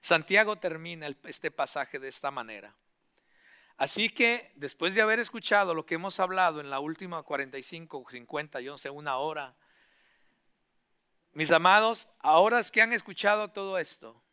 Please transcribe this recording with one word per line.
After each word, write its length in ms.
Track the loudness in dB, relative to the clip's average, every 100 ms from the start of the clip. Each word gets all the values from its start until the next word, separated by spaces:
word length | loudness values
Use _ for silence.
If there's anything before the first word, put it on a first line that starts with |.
Santiago 560 | 2 0 4 2 2 0
termina 500 | -4 -6 -10 -12 -12
el, 100 | -12
este 260 | -12 -6 -6
pasaje 480 | -4 -4 -4 -8 -8
de 120 | -10
esta 200 | -8 -8
manera. 460 | -8 -12 -14 -16 _ _ _ _ _ _ _ _ _ _ _
Así 340 | -2 0 -2
que, 420 | 2 2 2 -6 _
después 380 | -12 -2 -2
de 80 | 2
haber 180 | 2 2
escuchado 540 | -2 -6 2 2 2
lo 120 | -2 -4
que 100 | -6
hemos 240 | -4 -2
hablado 420 | -2 2 2 0
en 80 | -8
la 100 | -6
última 440 | -6 -8 -10 -10
cuarenta 340 | -6 -6 -6 -8
y 60 |
cinco, 420 | -12 -12 -12 -14 -14
cincuenta, 540 | -18 -10 -8 -8 -10
yo 120 | -12
no 40 | -12
sé, 140 | -12
una 260 | -10 -6 -4
hora, 380 | -4 -6 -12 _ _ _ _ _ _ _ _ _ _ _ _ _ _ _ _ _ _
mis 180 | -6 4
amados, 560 | 6 8 6 6 0 -8 _
ahora 400 | 6 8 8 4
es 100 | 2
que 140 | 2
han 100 | 2
escuchado 560 | 2 -6 -2 2 2 0
todo 300 | -6 -4 -4
esto 420 | -4 -10 -16 -20 _